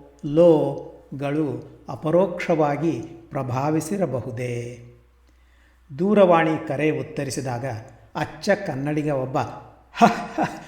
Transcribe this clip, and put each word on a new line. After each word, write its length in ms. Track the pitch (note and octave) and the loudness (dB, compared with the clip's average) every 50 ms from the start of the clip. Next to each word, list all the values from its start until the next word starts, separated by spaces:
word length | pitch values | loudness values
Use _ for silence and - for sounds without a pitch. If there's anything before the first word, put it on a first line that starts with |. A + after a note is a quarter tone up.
| - - - _ - | -20 -20 -20 _ -8
ಲೋಗಳು 1600 | D3+ C#3+ D#3+ F3 F3 D#3+ D3+ C#3 C#3 C#3 E3+ - - - - - - - C3 C#3+ C#3+ C#3+ D#3 D#3+ C#3 B2 B2 - - - - - - | 0 4 6 8 8 8 6 4 0 -2 -6 -10 -14 -16 -20 -18 -14 -10 -8 -6 -4 -2 -2 -2 -2 -4 -6 -10 -14 -18 -18 -14 -12
ಅಪರೋಕ್ಷವಾಗಿ 1120 | C#3 A#2 - D#3 D#3+ E3+ F#3+ F3+ F3 - - - F3 D#3 D#3 C#3+ C#3+ C#3 D3+ E3+ C#3+ A#2+ - - - - - - | -12 -6 -2 2 4 4 4 2 0 -4 -2 0 2 2 2 2 0 0 0 -2 -2 -2 -6 -10 -14 -18 -16 -10
ಪ್ರಭಾವಿಸಿರಬಹುದೇ? 1600 | - C#3+ C3 B2 A#2+ B2+ C3+ D3+ D#3 D#3+ D#3 - G#3 G3 F#3 D3 C3+ B2 - C3+ A#2 A#2+ B2 B2 A#2+ A#2+ A#2+ A#2+ A#2+ - - - - - _ _ _ _ _ _ _ _ _ _ _ _ _ _ _ _ _ _ C#3+ C3 | -8 -6 -4 -4 -2 -2 0 0 0 0 -2 -2 -2 -2 -2 -2 -2 -4 -6 -8 -8 -8 -6 -6 -6 -6 -8 -10 -12 -14 -18 -20 -20 -20 _ _ _ _ _ _ _ _ _ _ _ _ _ _ _ _ _ _ -6 -2
ದೂರವಾಣಿ 680 | F3 G3+ G#3+ G#3 G3 F3 E3+ E3 D#3+ D#3+ D#3 D3+ - - | 0 2 6 6 8 8 8 6 4 2 0 -2 -4 -4
ಕರೆ 320 | C#3 C3 D3+ D#3 D3 C3 | -4 0 0 0 0 0
ಉತ್ತರಿಸಿದಾಗ 680 | C3 - - - C#3+ C3+ B2 - B2 C3+ A#2+ A#2+ B2+ C3+ A#2 G#2+ G#2+ - - - - _ _ | -4 -6 -6 -6 -6 -4 -6 -6 -4 -4 -6 -4 -6 -6 -8 -8 -10 -14 -20 -20 -20 _ _
ಅಚ್ಚ 340 | D#3 D#3 - - - - - | -6 -6 -6 -6 -6 -2 0
ಕನ್ನಡಿಗ 600 | G3 G3+ G3+ D#3+ C#3+ C3 C#3 D3 D3+ D3+ D3 D3+ | 0 0 -2 -4 -6 -4 -4 -2 -2 -2 -2 -2
ಒಬ್ಬ 280 | D3 C3+ B2+ B2+ C3 D3 | -2 -2 -4 -2 -2 -2
ಹ 680 | A#2+ - - - - - - - _ _ - - A#3+ | -2 -4 -6 -12 -18 -20 -20 -20 _ _ 2 4 4
ಹ 420 | A3+ - - - - - - D4+ - - - - | 4 4 2 -4 -8 -4 -4 -4 -4 -4 -8 -16